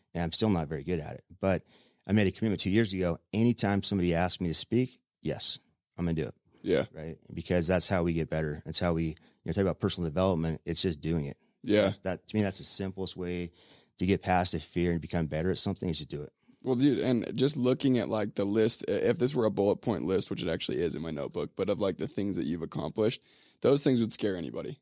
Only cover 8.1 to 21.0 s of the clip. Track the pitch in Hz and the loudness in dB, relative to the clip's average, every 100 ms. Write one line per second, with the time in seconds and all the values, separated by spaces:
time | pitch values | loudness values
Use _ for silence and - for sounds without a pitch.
8.1 | 82 76 78 78 76 80 - 90 82 82 | 0 -2 -2 -2 -6 -6 -2 0 0 -2
9.1 | 80 _ _ - 95 95 - 98 90 82 | -6 _ _ -4 0 0 0 -2 -2 -4
10.1 | 76 95 82 80 76 - 82 95 76 78 | 0 2 2 0 -4 -4 -2 -2 -2 -2
11.1 | 82 71 - _ _ - 104 98 - 95 | -2 -4 -10 _ _ 0 2 2 0 -6
12.1 | 87 - 107 101 - - - 95 95 90 | -8 -4 -2 -2 -2 -4 -4 -4 -6 -8
13.1 | 92 87 90 85 - - - _ - 92 | -6 -6 -4 -6 -12 -20 -20 _ -2 2
14.1 | 92 - 90 90 82 - 87 87 85 80 | 2 4 2 2 -2 -4 0 0 0 -2
15.1 | 87 78 76 90 - 101 90 90 76 71 | -2 -2 -2 0 0 -2 -2 -4 -4 -6
16.1 | 73 71 - _ _ 135 123 143 117 127 | -10 -12 -18 _ _ -2 4 4 4 2
17.1 | 117 - 113 135 143 123 131 135 123 - | 0 0 0 0 2 0 2 2 2 2
18.1 | 110 104 - 110 110 110 - - 98 107 | -2 -2 -2 0 2 2 2 -2 2 2
19.1 | - 127 147 110 101 101 - - 87 76 | 2 2 2 2 4 2 2 0 -2 0
20.1 | 95 - - 87 - - - 85 76 | 0 0 -4 -4 -2 -2 -2 -2 -2